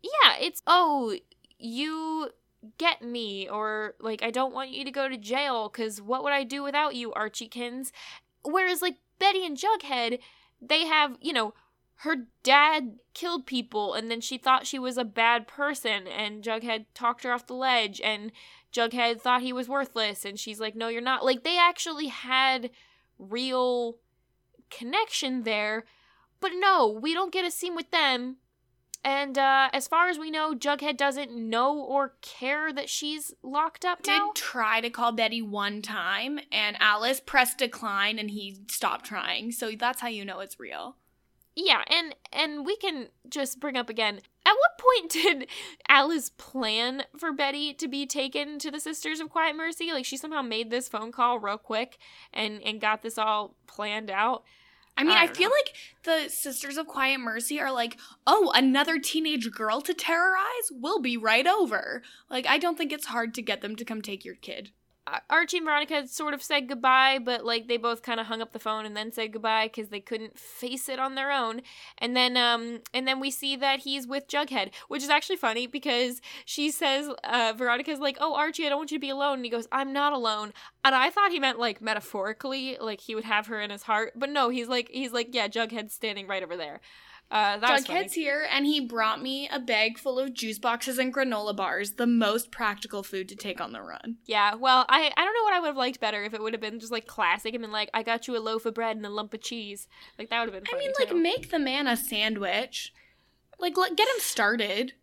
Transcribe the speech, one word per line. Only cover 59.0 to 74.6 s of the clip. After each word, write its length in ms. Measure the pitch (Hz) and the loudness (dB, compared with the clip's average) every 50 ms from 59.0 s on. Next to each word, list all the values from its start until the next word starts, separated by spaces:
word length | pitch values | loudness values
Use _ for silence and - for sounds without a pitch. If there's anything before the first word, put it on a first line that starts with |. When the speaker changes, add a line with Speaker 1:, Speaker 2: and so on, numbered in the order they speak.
Speaker 2:
teenage 500 | 269 - - 320 311 311 302 269 220 226 | 0 0 -2 0 0 0 -2 -2 -4 -6
girl 300 | 226 - 220 214 220 262 | -6 -4 -2 0 0 0
to 120 | 285 - | 0 -2
terrorize? 800 | 349 - - - 330 339 349 381 370 370 392 440 494 494 - - | -4 -2 0 0 2 4 4 4 4 2 0 0 -2 -4 -4 -6
We'll 300 | 302 254 233 302 466 403 | -8 -6 -2 0 0 0
be 160 | 247 254 240 | 0 0 -2
right 320 | 233 220 220 220 240 269 349 | 0 4 4 6 6 6 6
over." 560 | 381 440 370 240 214 190 - - - 240 - - - - _ _ | 6 6 4 2 2 -2 -2 -4 -6 -8 -10 -14 -20 -20 _ _
Like, 160 | - 254 254 | -4 -2 2
I 120 | 254 269 311 | 4 4 4
don't 200 | 339 349 339 - | 4 2 0 0
think 140 | 330 285 | -2 -4
it's 140 | 302 294 - | -2 -6 -6
hard 280 | - 226 240 233 233 233 | -4 -2 -2 -2 -2 -4
to 80 | 254 | -6
get 180 | 220 208 208 202 | -2 -2 -4 -2
them 140 | - 208 220 | -4 -8 -8
to 100 | 208 233 | -8 -8
come 180 | - 226 214 | -8 -8 -8
take 220 | 208 - 202 196 - | -8 -8 -10 -10 -12
your 120 | 180 180 | -16 -16
kid. 340 | _ - - - - 202 - _ _ _ _ _ _ _ | _ -14 -12 -12 -12 -12 -16 _ _ _ _ _ _ _
Speaker 1:
Ar-, 140 | - - - - _ | 2 2 2 4 _
Archie 300 | - 320 339 - - 359 | 4 4 4 4 0 -2
and 80 | 330 | 2
Veronica 420 | 311 294 294 302 294 320 294 277 254 | 2 2 2 2 2 0 -2 -2 -2
sort 240 | - - 302 302 | -6 -4 -2 -2
of 100 | 285 269 | -2 -4
said 240 | - - 302 285 262 | -2 0 0 0 0
goodbye, 520 | 240 277 240 240 262 262 262 262 269 269 269 | 0 -6 2 4 6 8 8 8 6 6 4
but, 260 | 233 247 247 233 214 | 0 -2 -2 -2 0
like, 240 | 233 233 233 226 240 | 0 -2 -2 0 0
they 80 | 240 | -2
both 260 | 233 220 233 233 226 | 0 2 0 -2 -2
kinda 220 | - 254 233 226 226 | -4 -4 -4 -4 -2
hung 160 | 208 226 226 | -4 -4 -6
up 120 | 226 226 | -6 -8
the 60 | - 226 | -8 -8
phone 280 | - 220 214 220 214 | -4 -4 -4 -4 -4
and 100 | 214 208 | -6 -6
then 160 | 208 214 220 | -6 -8 -6
said 220 | 220 240 226 220 214 | -4 -4 -6 -4 -4
goodbye 340 | 220 214 220 220 220 220 220 | -4 0 2 2 2 2 0
'cause 200 | 220 233 214 202 | -2 -8 -10 -8
they 100 | 208 208 | -10 -12
couldn't 380 | 196 - 233 220 220 214 _ - | -8 -6 -6 -6 -6 -10 _ -18
face 500 | - - - - - 240 254 262 - - | -20 -18 -14 -10 -8 -8 -6 -6 -6 -6
it 100 | 262 254 | -4 -4
on 160 | 262 269 269 | -4 -4 -2
their 160 | 269 269 277 | -4 -2 0
own. 300 | 285 277 240 226 220 240 254 - - - - - - - | 0 0 0 -2 -4 -6 -10 -14 -20 -20 -20 -20 -10 -6
And 180 | - 240 247 | -4 0 2
then, 220 | 254 247 247 247 247 | 4 4 4 4 4
um, 420 | 240 240 233 233 226 233 233 226 - - - | 4 4 4 2 0 -6 -8 -10 -12 -4 -4
and 120 | 247 262 | -2 0
then 140 | 262 269 262 | 0 0 0
we 100 | 269 277 | 0 -4
see 240 | 262 - - 277 277 | -4 -4 -4 -4 -2
that 240 | 254 269 277 269 269 | 0 2 2 2 0
he's 260 | 262 277 269 277 254 | -2 -4 -4 -4 -4
with 220 | 240 269 277 277 - | -4 -6 -6 -6 -2
Jughead, 440 | - 285 294 269 262 233 | -2 -2 -2 0 -2 -2